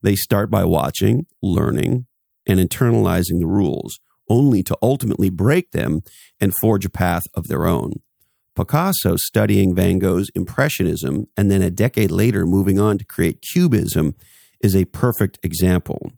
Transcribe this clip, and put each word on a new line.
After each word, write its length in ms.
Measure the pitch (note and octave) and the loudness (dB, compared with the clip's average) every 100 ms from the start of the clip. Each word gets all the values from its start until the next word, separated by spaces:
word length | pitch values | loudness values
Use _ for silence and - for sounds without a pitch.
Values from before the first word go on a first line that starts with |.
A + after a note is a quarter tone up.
They 140 | - G2 | 0 -2
start 340 | - G2+ G#2 | 0 -2 0
by 140 | G#2 | 0
watching, 600 | F2 E2 - - G#2 A#2+ E3 _ | 2 0 -2 -2 0 0 -4 _
learning, 640 | F#2+ F2 - - - B2 B2 _ _ _ - | -2 0 0 0 -2 -2 -6 _ _ _ 0
and 120 | F#2 | 2
internalizing 800 | F#2 - B2 A2+ G2 F2 F2 F2 | 2 0 2 2 2 0 0 -2
the 80 | E2 | 0
rules, 540 | G2 F2+ C2 - - _ _ _ | 0 0 -2 -8 -14 _ _ _
only 320 | A#2 C#3+ A2 | 2 4 2
to 160 | F#2 - | 0 -2
ultimately 480 | A#2 C3+ A#2 - A2 | 0 0 -2 0 -2
break 440 | F2+ G2+ E3 F3 | 0 0 0 -2
them 280 | - - D#2 - - - _ | -4 -2 -4 -6 -20 -20 _
and 140 | G2 - | -4 0
forge 280 | A2 G#2 F#2 | 0 0 -2
a 40 | |
path 340 | - F2+ F2 - | -2 -2 -2 -4
of 140 | - D#2+ | -8 -6
their 180 | C#2+ E2 | -2 0
own. 340 | D#2+ G#1 - _ _ _ _ _ - | 0 -4 -10 _ _ _ _ _ -6
Picasso 600 | - D3 F#3 F#3 - F2+ | -2 0 0 0 0 -2
studying 580 | - A2+ G#2 G2+ G2 | -2 0 2 2 2
Van 240 | F2+ F#2 F#2 | 2 2 2
Gogh's 320 | F#2+ F2+ G2 | 0 0 -2
Impressionism 920 | - F2+ - C#3+ - F2+ D#2+ C#2+ C#2+ G#2+ - | -4 -6 -2 -2 -2 -2 -2 -4 -4 -6 0
and 140 | G2+ | 2
then 100 | G2 | 2
a 100 | F#2 | 0
decade 400 | F2+ A2+ - G2+ | 0 -2 0 0
later 360 | E2+ A2 G2+ E2+ | 2 0 2 0
moving 320 | F#2+ G2 G2 | 2 2 2
on 180 | G#2 G2+ | 2 0
to 80 | |
create 380 | - - E2+ - | -4 -2 -2 -2
Cubism 720 | - F3+ F3+ A2 - - D#2 - _ _ _ _ | -4 0 2 2 0 -2 -2 -4 _ _ _ _
is 140 | G#2 | 0
a 120 | F#2+ F2+ | 2 0
perfect 520 | - B2 A2+ G2 - | -2 -2 0 -2 -2
example. 720 | E2+ D#2+ F2+ F2+ - - - | -8 0 2 2 -2 -10 -10